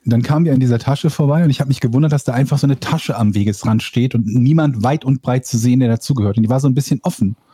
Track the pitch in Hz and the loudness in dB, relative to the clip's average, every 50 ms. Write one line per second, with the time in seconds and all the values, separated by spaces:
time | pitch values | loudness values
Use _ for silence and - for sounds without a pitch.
0 | - - 120 117 120 - 147 156 170 160 139 131 131 123 120 113 - - 143 - | -2 0 0 0 0 0 0 0 2 2 2 2 2 2 0 0 0 -2 -2 0
1 | - 156 - - 151 139 147 165 175 151 127 - 143 135 131 - - 120 117 135 | -2 -2 0 0 0 2 2 2 2 2 0 0 -2 -4 -4 -2 -2 0 0 2
2 | 160 151 147 139 - - 120 123 139 - 147 135 143 139 139 - - - 160 156 | 2 2 0 0 -2 -2 0 0 0 0 0 0 2 0 0 0 -2 -4 -4 -4
3 | - - - 113 113 104 101 104 101 107 98 - - 113 110 113 - - - 120 | -4 -4 -4 0 0 0 2 0 0 0 -2 -2 -2 0 0 0 -2 -2 -2 -2
4 | 123 131 - 113 101 107 104 127 120 139 160 160 156 139 123 110 101 123 151 160 | -2 0 0 -2 -2 0 0 2 2 4 4 2 2 0 0 0 -2 -2 -2 -2
5 | - 131 139 127 - - 127 131 - - - 113 113 123 127 131 127 117 113 113 | 0 0 -2 0 0 -2 -2 -2 -2 -2 -4 0 0 2 2 2 2 2 0 -2
6 | - - - 120 104 101 98 113 110 107 127 135 139 143 127 143 139 - 151 117 | -2 -2 -2 0 0 0 0 0 0 0 0 0 2 0 0 0 0 -2 -2 -2
7 | - 180 - - 107 95 110 - _ _ | -2 -4 -4 -2 -2 -2 -4 -6 _ _